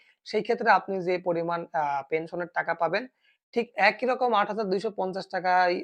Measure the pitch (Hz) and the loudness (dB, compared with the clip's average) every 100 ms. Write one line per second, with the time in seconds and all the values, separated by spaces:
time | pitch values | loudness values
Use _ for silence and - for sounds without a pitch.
0 | _ _ - 214 220 233 220 190 - 190 | _ _ -6 -4 -2 2 4 4 2 -4
1 | 175 180 180 165 170 170 170 165 143 143 | -2 -2 0 -2 -2 -4 -4 -2 -2 -2
2 | 135 160 165 175 170 165 160 160 165 196 | -2 -4 -4 -8 -6 -4 -4 -2 0 -2
3 | 254 _ _ _ _ 233 226 - 196 214 | -4 _ _ _ _ -6 -4 2 2 2
4 | 254 254 247 208 202 208 202 190 220 202 | -2 0 2 2 0 -2 -2 -2 -2 -4
5 | 190 185 185 185 180 180 180 185 | -4 -6 -6 -2 2 4 4 2